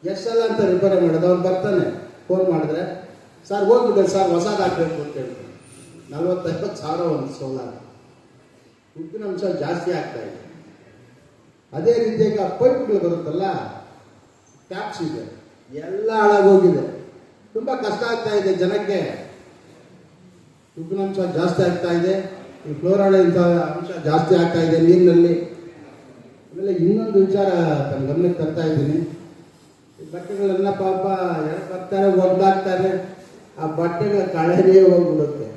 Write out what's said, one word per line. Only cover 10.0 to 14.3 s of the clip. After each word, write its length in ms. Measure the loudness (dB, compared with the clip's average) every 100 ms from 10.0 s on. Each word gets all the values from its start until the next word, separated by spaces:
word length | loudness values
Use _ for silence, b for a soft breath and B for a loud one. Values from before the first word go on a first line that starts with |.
| -6 -12
ಇದೆ. 280 | -14 -16 -20 -20 -20 -20 -20 -20 -20 _ _ _ _ _ _
ಅದೇ 200 | -2 0
ರೀತಿಯಾಗಿ 440 | 2 0 0 0 0
ಆ 100 | -4
ಪೈಪ್‌ಗಳು 600 | 0 2 2 0 -2 0
ಬರುತ್ತಲ್ಲ, 320 | -4 -6 -4 -4 -6 -10 -16 -20 -20 -20 _ _